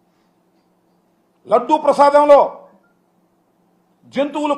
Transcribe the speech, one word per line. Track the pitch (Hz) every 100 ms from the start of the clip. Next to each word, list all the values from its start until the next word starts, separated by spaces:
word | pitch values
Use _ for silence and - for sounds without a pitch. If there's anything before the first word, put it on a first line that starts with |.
| _ _ _ _ _ _ _ _ _ _ _ _ _ _ -
లడ్డూ | 233 240 311
ప్రసాదంలో | 294 262 285 285 294 285 180 - - _ _ _ _ _ _ _ _ _ _ _ _ _ 120
జంతువులు | 247 294 311 294